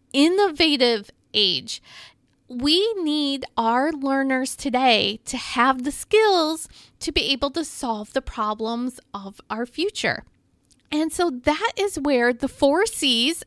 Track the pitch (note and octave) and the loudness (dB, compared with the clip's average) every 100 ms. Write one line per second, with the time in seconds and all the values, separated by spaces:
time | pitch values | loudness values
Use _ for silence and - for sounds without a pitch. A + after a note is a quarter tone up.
0 | _ C4+ D#4 F#4+ G4 D4+ D#4+ C#4+ B3 A3 | _ 4 4 6 2 4 2 4 2 2
1 | - - _ G#3+ F#3+ C#3+ B2+ - - - | -4 -20 _ 0 0 0 -6 -12 -14 -20
2 | - _ _ _ - B3 C#4+ E4+ A4 G4+ | -20 _ _ _ -14 -4 0 2 2 0
3 | D#4 D4+ C#4+ C#4 - - A3+ B3 D4+ D4+ | -2 0 -2 -4 -6 -2 0 2 0 -2
4 | C4+ C4+ C4+ C4 C4 - C#4 B3 C4 G#3+ | -2 0 0 -2 -4 -6 -2 2 4 4
5 | G3 A3 - B3+ - B3 B3+ C4 C4 - | 2 -4 -8 -10 -4 2 2 2 -2 -6
6 | - G#4+ G#4+ F4+ D#4 D#4+ - - - - | 2 4 6 4 2 -2 -10 -18 -20 -12
7 | - D#4 - C#4 C#4+ E4 D4+ - B3 G#3+ | -4 -2 0 -2 -2 -4 -8 -6 -6 -6
8 | G#3+ C4+ - - G#3+ G#3+ A3 A#3 B3+ - | -4 -6 -6 -4 -4 -2 -4 -4 -6 -8
9 | - G3+ G3 - - G#3+ A#3+ - G4 - | -14 -14 -14 -14 -10 -6 -6 -4 -4 -2
10 | F3+ - - _ _ _ _ _ - D4+ | -4 -4 -8 _ _ _ _ _ -6 -2
11 | D#4+ - F4 B3 D4 D#4 A#4 - G4 D4+ | -2 0 -2 -2 -2 0 -2 -2 -4 -2
12 | C#4+ B3+ A#3+ A#3+ C4+ - C#4 D#4+ A4 - | 0 2 2 0 -4 2 2 4 0 0
13 | C#4 A#3 B3+ E4 | 0 2 0 -2